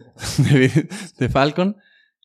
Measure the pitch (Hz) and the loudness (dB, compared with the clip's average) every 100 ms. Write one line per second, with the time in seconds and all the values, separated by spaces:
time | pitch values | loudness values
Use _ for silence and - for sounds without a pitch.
0 | - - - - 123 139 131 - - - | -20 -14 -8 -2 2 4 4 2 -2 -10
1 | - _ 123 135 143 147 190 208 _ _ | -18 _ -2 0 0 0 -2 -4 _ _
2 | _ _ | _ _